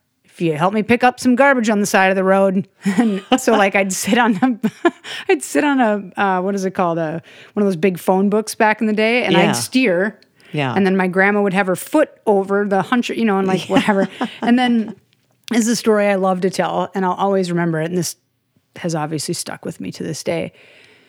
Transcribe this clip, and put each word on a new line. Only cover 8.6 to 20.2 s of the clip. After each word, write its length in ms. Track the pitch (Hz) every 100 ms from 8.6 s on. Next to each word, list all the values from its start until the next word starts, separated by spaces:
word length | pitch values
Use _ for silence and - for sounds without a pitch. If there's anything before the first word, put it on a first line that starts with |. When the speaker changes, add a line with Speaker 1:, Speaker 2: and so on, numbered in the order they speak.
| 214 214
Speaker 1:
in 80 | 220
the 40 |
day. 300 | 214 220 247
And 120 | -
Speaker 2:
Yeah. 160 | 170 170
Speaker 1:
I'd 20 |
steer. 680 | 123 - 254 233 175 208 - _ _ -
Speaker 2:
Yeah. 220 | 151 135
Speaker 1:
And 140 | 120 196
then 100 | 190
my 120 | 185
grandma 340 | 180 196 208
would 100 | 202
have 140 | 185 185
her 100 | 175
foot 320 | - - - -
over 400 | - 202 196 196
the 160 | 202 190
hunch, 300 | - 247 -
you 160 | - 226
know, 120 | 196
and, 80 | 190
like, 220 | 185 -
Speaker 2:
<laughs> 0 |
Yeah. 60 |
Speaker 1:
whatever. 340 | 190 - 196 190 - - -
And 180 | 226 247
then 380 | 247 233 208 - _ _ _ _ -
is 140 | 240 226
the 100 | 233
story 300 | 233 208 202
I 80 |
love 260 | 196 190 185
to 80 | 185
tell, 420 | 180 165 175 180
and 100 | 196
I'll 80 | 185
always 380 | 180 196 196 180
remember 320 | 170 170 160
it, 80 | 160
and 80 | 180
this 180 | 160 - _ _ _ _ _ -
has 180 | 175
obviously 400 | 160 151 156 -
stuck 320 | 170 - - -
with 120 | -
me 140 | -
to 100 | -
this 220 | 170 151